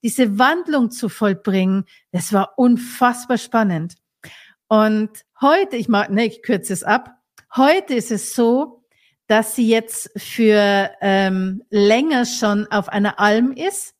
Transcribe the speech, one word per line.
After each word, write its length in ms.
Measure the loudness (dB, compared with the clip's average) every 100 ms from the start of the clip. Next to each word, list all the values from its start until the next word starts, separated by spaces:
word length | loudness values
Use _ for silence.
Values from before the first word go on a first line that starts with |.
Diese 360 | -4 0 0 4
Wandlung 520 | 2 2 -2 0 -2
zu 200 | -2 -8
vollbringen, 720 | -2 -2 -2 -2 0 0 -2 -4 _ _
das 200 | -8 -2
war 260 | -2 -2 0
unfassbar 800 | 2 2 -2 0 0 0 -4 -6
spannend. 600 | -2 0 0 -2 -6 -12 _ _ -20 -20 -20 _ _
Und 420 | 2 4 0 -2 -8 _ _
heute, 360 | 2 2 0 -4
ich 120 | -2
mag, 220 | 0 0
ne, 140 | 0
ich 180 | -2 -4
kürze 300 | -4 -4 -4
es 100 | -8
ab, 360 | 0 -2 -2 _ _ _ _
heute 400 | 0 2 2 0
ist 160 | -4 -4
es 240 | -6 -6
so, 500 | 0 2 2 -2 -10 _ _ _ _ _
dass 280 | 0 0
sie 140 | -2 2
jetzt 420 | 2 -2 -12 -12 -14
für, 760 | -12 0 4 4 4 2 -2 -4
ähm, 600 | 0 0 0 -2 -4 -6 -2
länger 560 | 2 4 4 2 0 -2
schon 400 | -2 0 0 -2
auf 180 | -4 -2
einer 300 | -2 -2 2
Alm 320 | 2 2 0
ist 420 | -2 -6 -6 -14 _